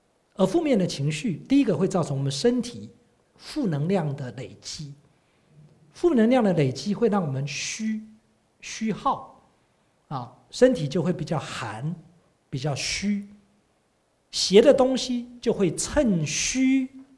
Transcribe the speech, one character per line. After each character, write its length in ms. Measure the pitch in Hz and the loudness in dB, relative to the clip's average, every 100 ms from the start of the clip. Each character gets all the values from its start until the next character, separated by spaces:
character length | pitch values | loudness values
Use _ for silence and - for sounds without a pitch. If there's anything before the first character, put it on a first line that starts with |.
| _ _ _ - | _ _ _ 0
而 100 | 190 | 2
负 160 | 339 | 2
面 180 | 311 240 | 2 0
的 80 | 175 | 0
情 240 | - 143 | -2 -4
绪， 240 | 156 247 147 - | -2 -4 -6 0
第 100 | 277 | 2
一 40 | 240 | 2
个 100 | 147 | 2
会 120 | 185 | 0
造 140 | 185 | 0
成 160 | 156 135 | -2 -2
我 40 | |
们 100 | 139 | -2
身 300 | 135 240 247 | 0 0 0
体 280 | 226 104 104 - _ _ _ _ | -4 -10 -16 -20 _ _ _ _
负 320 | - - 240 | -12 -4 -2
能 200 | 147 156 | -2 0
量 280 | 196 151 135 | 0 -2 -6
的 160 | 127 | -8
累 260 | 117 110 101 | -10 -14 -14
积， 320 | - - 147 139 _ _ _ _ _ - - _ _ | -16 -14 -14 -16 _ _ _ _ _ -20 -20 _ _
负 240 | - 349 277 | -2 2 4
能 140 | 220 | 4
量 140 | 254 | 4
的 100 | 208 | 4
累 180 | 165 135 | 4 2
积 240 | 123 208 202 | 0 -4 0
会 140 | 233 | 2
让 120 | 202 | 2
我 60 | 160 | 0
们 180 | 131 139 | -4 -4
虚， 560 | - - - 220 220 214 - _ _ _ _ | -6 -8 -6 -4 -4 -8 -20 _ _ _ _
虚 300 | - - 220 | -16 -6 -4
耗， 480 | 202 277 - - - _ _ _ _ _ _ _ | -2 -2 -4 -8 -20 _ _ _ _ _ _ _
啊， 260 | 139 120 - _ | -10 -10 -16 _
身 240 | - 254 | 4 4
体 140 | 247 143 | 4 -2
就 160 | 185 | -2
会 80 | 160 | -2
比 140 | 180 156 | -2 -2
较 120 | 151 | -4
寒， 560 | - - 113 107 143 175 - _ _ _ _ | -4 -8 -8 -8 -8 -8 -14 _ _ _ _
比 80 | 139 | -6
较 160 | 147 | -4
虚， 540 | 139 - - 202 202 202 - _ _ _ _ _ _ _ _ _ | -4 -4 -4 -2 -4 -6 -18 _ _ _ _ _ _ _ _ _
邪 300 | - - 190 | -4 6 8
的 120 | 294 | 8
东 240 | 254 254 254 | 6 4 2
西 300 | - 247 240 - | -2 -6 -6 -6
就 100 | 240 | -4
会 240 | - 190 - | 0 0 0
趁 500 | - - 262 180 147 | -2 0 2 2 0
虚 640 | - - 254 262 269 262 - - | -2 -4 0 2 2 0 -8 -20